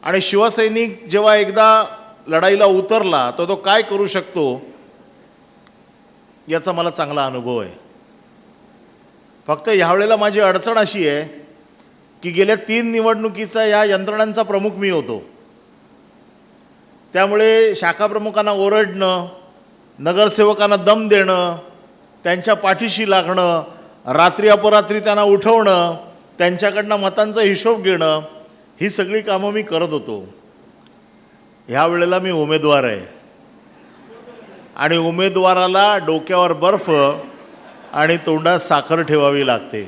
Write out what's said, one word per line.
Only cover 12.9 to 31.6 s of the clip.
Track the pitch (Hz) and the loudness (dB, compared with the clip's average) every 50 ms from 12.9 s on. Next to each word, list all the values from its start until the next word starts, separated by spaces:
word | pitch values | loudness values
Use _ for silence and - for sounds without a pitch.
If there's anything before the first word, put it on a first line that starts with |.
| 226 | -2
निवडणुकीचा | 226 220 226 226 214 220 220 190 185 220 202 - 220 220 | -2 0 0 -2 -2 -4 -8 -8 -8 -12 -8 -4 -2 0
या | 214 208 208 214 | 0 2 2 2
यंत्रणांचा | 208 196 190 196 190 208 214 220 220 208 214 220 | 2 0 -2 -2 -4 -2 -2 -2 -2 0 -4 -4
प्रमुख | 185 202 196 196 214 190 | -2 -2 -2 -2 -4 -6
मी | 185 202 196 | -4 -4 -2
होतो, | 185 160 135 - 117 104 - - - - - _ _ _ _ _ _ _ _ _ _ _ _ _ _ _ _ _ _ _ _ _ _ _ _ _ _ _ _ _ _ _ _ _ - | -2 -2 -4 -4 -8 -10 -10 -16 -20 -20 -20 _ _ _ _ _ _ _ _ _ _ _ _ _ _ _ _ _ _ _ _ _ _ _ _ _ _ _ _ _ _ _ _ _ -2
त्यामुळे | 180 190 202 202 208 214 220 226 226 226 220 202 | 0 0 2 2 2 2 4 4 4 4 2 0
शाखा | - 185 170 165 - 208 | -2 -2 -4 -2 0 -2
प्रमुखांना | 214 202 214 208 214 202 208 208 208 208 | -2 -2 -4 -6 -4 -2 -2 0 0 0
ओरडणं, | 196 196 196 208 214 214 196 180 190 190 185 185 180 175 175 180 - - - _ - _ _ _ _ _ _ _ - | 0 0 2 2 2 0 0 -2 -4 -2 -2 -2 -2 -4 -8 -14 -20 -20 -20 _ -20 _ _ _ _ _ _ _ -8
नगरसेवकांना | 135 160 180 185 214 214 208 - 214 208 214 202 208 202 208 202 | -6 -4 2 2 2 2 4 4 4 4 4 2 2 2 2 2
दम | 175 196 214 220 220 214 | 4 2 2 2 2 2
देणं, | 208 202 190 185 185 180 180 175 170 165 - - - - - - - _ _ _ _ _ _ | 2 2 4 2 0 0 0 -2 -4 -8 -12 -20 -20 -20 -20 -20 -20 _ _ _ _ _ _
त्यांच्या | 175 175 185 175 214 214 | -4 -4 -2 0 -2 -2
पाठीशी | 208 - 190 190 190 233 226 175 190 220 202 | 0 2 0 0 0 -2 -6 -4 -4 -2 2
लागणं, | 196 190 175 165 185 190 180 175 170 165 151 - - - - - - - _ | 2 2 2 0 0 0 0 0 0 0 -4 -6 -16 -20 -20 -20 -20 -18 _
रात्री | 127 127 151 165 180 175 196 202 214 | -4 2 2 2 2 2 2 4 4
अपरात्री | 208 202 202 214 208 214 208 - 208 214 | 4 4 4 4 4 4 2 2 -4 -4
त्यांना | 208 220 208 208 208 | -2 0 0 2 4
उठवणं, | 202 202 196 196 214 226 226 220 202 190 175 175 170 165 160 - - - - - _ _ - | 4 2 2 4 2 2 4 4 2 2 2 2 -2 -4 -8 -12 -20 -20 -20 -20 _ _ -2
त्यांच्याकडनं | 175 175 180 175 208 202 190 208 208 208 214 | 0 0 0 0 -2 -2 -2 -2 -4 -2 -2
मतांचा | 202 196 190 190 - 214 214 208 220 220 | -2 -2 -2 0 0 -2 -2 0 0 0
हिशोब | 202 196 190 - 226 233 220 190 | 0 0 0 0 -2 -2 0 0
घेणं, | 185 185 170 160 160 156 156 156 156 - - - - - _ _ _ _ _ | -2 -2 0 0 0 -2 -2 -4 -10 -18 -20 -20 -20 -20 _ _ _ _ _
ही | 160 208 | -8 -6
सगळी | 196 - 196 180 208 220 208 | -4 -4 -6 -4 -4 -6 -4
कामं | 214 196 190 196 202 208 | -2 -4 -4 -4 -4 -4
मी | 214 208 | -6 -6
करत | - 170 160 170 165 | -4 -4 -4 -4 -2
होतो. | 151 147 - 123 110 101 95 95 - - _ - _ _ - - _ _ _ _ _ _ _ _ _ _ _ _ _ _ _ _ _ _ | -4 -6 -8 -8 -12 -12 -14 -16 -20 -20 _ -20 _ _ -20 -20 _ _ _ _ _ _ _ _ _ _ _ _ _ _ _ _ _ _